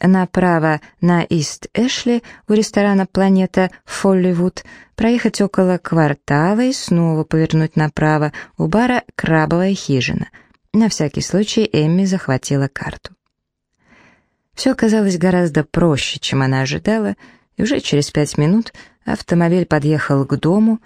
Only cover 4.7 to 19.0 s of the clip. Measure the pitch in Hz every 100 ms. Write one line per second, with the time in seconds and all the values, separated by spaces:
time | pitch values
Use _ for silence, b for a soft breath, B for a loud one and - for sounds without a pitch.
4.7 | B B - 226 240 226 - 202 - 185
5.7 | 180 - 165 151 147 - 143 165 214 254
6.7 | 269 - 170 165 156 156 160 160 160 156
7.7 | - 156 - 156 156 147 B B - 160
8.7 | 196 240 147 - - - 160 156 170 190
9.7 | 196 - 135 131 - - b b b _
10.7 | 214 226 - 151 - - 180 214 - 214
11.7 | - 156 175 196 185 - 131 - 143 139
12.7 | - - - - - _ _ _ _ _
13.7 | b b b b b b b b - 254
14.7 | 262 226 220 196 180 180 180 175 151 147
15.7 | - 170 139 - - - 135 131 131 131
16.7 | 151 170 220 202 202 B B B - 208
17.7 | 277 - 147 147 - 147 - 147 208 226
18.7 | B B B